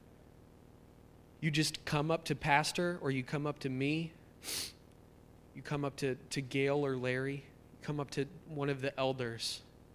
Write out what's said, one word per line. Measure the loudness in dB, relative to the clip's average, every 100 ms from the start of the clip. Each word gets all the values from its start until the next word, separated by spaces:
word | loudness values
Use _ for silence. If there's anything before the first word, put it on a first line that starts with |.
| -20 -20 -20 -20 -20 -20 -20 -20 -20 -20 -20 -20 -20 -4
you | 0
just | 4 2 0
come | 0 2 4
up | 2 0
to | 0
Pastor | 6 6 6 2 0 0
or | 0
you | 0
come | 0 -2 -2
up | -2
to | -2
me, | 0 2 0 -2 -8 -20 -16 -8 -6 -6 -10 -20 -20 -20 -20 -20 -20 -20 -14
you |
come | -4 -2
up | -2 0
to, | 0 -2 -4
to | -4
Gail | -2 2 4 4 2
or | 2
Larry, | 0 0 0
you | -4 -8 -18 -20 -12
come | -4 -4
up | -2
to | -2 -2 -4 -10
one | -2 0
of | 0
the | -2 2
elders, | 2 2 -2 -4 -4 -6 -10 -20 -20